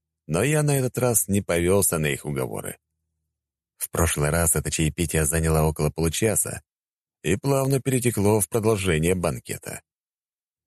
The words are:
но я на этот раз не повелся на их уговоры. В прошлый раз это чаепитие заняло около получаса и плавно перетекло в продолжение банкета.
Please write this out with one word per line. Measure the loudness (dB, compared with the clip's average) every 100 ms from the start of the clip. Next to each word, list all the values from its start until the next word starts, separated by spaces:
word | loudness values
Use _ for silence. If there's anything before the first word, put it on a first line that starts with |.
| _ _ -4
но | -2
я | 0 2
на | 2 0
этот | 0 0
раз | 0 0 0
не | 0
повелся | 0 0 2 2 2 0
на | 0
их | -2 -4
уговоры. | -6 -6 -6 -10 -14 _ _ _ _ _ _ _ _ _ -12
В | -8
прошлый | 0 0 2 0
раз | 2 2 0
это | -2
чаепитие | 0 -2 0 -2 0 0
заняло | 0 0 2
около | 2 0 -2
получаса | 0 -2 0 0 0 -4 -8 -16 _ _ _ _ _
и | -2 -2
плавно | 0 0 0 -2
перетекло | 0 0 0 2 2 2
в | 2
продолжение | 0 0 0 0 0 2
банкета. | 0 -2 -4 -8 -12 -10 -14 -16 _ _ _ _ _ _ _